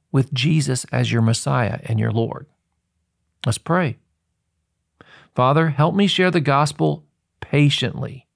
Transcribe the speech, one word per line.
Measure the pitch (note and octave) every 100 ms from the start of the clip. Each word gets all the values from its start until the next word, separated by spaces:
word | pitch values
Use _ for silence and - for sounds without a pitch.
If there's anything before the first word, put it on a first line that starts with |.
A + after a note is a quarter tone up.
| _
with | C3+ C3
Jesus | C3 C3+ D#3 C3+ B2+ -
as | B2 A#2+
your | A#2
Messiah | A2+ A2+ C#3 C3+ G#2+ -
and | - A2
your | A2+
Lord. | A2 A2+ - C#3+ _ _ _ _ _ _ _ _ _ -
Let's | -
pray. | - F3 D3+ G#2+ _ _ _ _ _ _ _ _ _ _ - - _
Father, | - B2+ D3 E3
help | C#3 D#3
me | F#3+ G3+
share | - F#3
the | F3
gospel | D3 C#3 D3 - D#3 D3 _ _ _ -
patiently. | - C#3+ D3 - A#2+ - - C3 _